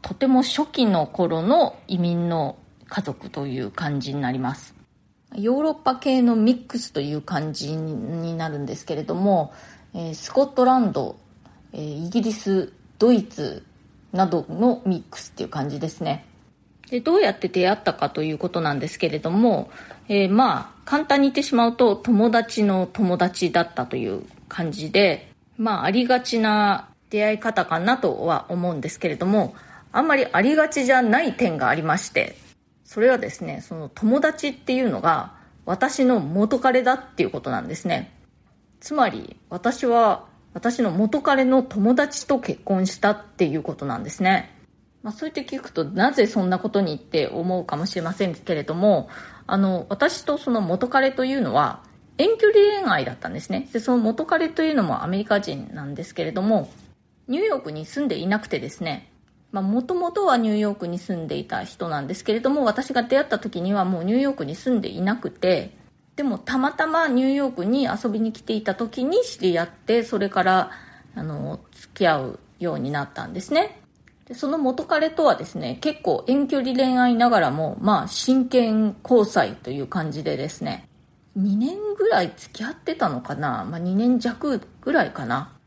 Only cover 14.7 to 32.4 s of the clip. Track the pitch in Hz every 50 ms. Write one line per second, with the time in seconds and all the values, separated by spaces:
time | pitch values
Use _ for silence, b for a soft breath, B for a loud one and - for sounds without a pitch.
14.7 | 240 - - 196 180 165 - - - - - - - - - - - 151 135 147
15.7 | 139 143 160 160 - - 165 156 - - - - - _ _ _ _ _ _ _
16.7 | _ _ - - 254 247 240 311 339 392 403 208 196 - - 175 - 190 180 180
17.7 | 208 214 - 180 156 - - 143 - - 156 156 156 147 - 175 - 175 165 151
18.7 | 143 135 135 151 - - - 165 - 156 - 165 175 202 233 240 202 - - B
19.7 | B B B B B B - - 208 202 196 185 196 226 262 233 156 - - -
20.7 | - - - - - - - - 269 277 277 277 247 277 277 - - 233 233 233
21.7 | 233 - 254 226 202 - - 247 233 202 220 240 220 233 226 - - 226 208 202
22.7 | 190 185 185 180 - - 226 180 180 - 180 185 185 - 185 170 - 175 170 -
23.7 | - - 123 - - 131 117 104 95 - - - - - - - - - 170 160
24.7 | 127 104 151 156 - 190 202 185 147 - - - - _ _ _ _ - 220 226
25.7 | 208 - - 170 202 247 247 240 254 247 247 - - 226 220 214 214 214 208 202
26.7 | 196 - - - - _ _ _ - 208 208 214 214 214 - 226 214 196 175 -
27.7 | 160 165 175 214 262 262 - 175 - - 131 170 160 - - - 175 180 175 180
28.7 | 170 147 123 156 - - - 170 147 - 175 185 208 214 170 120 B B B B
29.7 | B B B - - - 285 320 294 269 254 - - 170 196 262 302 311 302 311
30.7 | - 302 262 247 262 254 247 220 208 180 233 262 - - 247 190 160 147 131 110
31.7 | 131 160 156 160 156 196 - - - - - - - -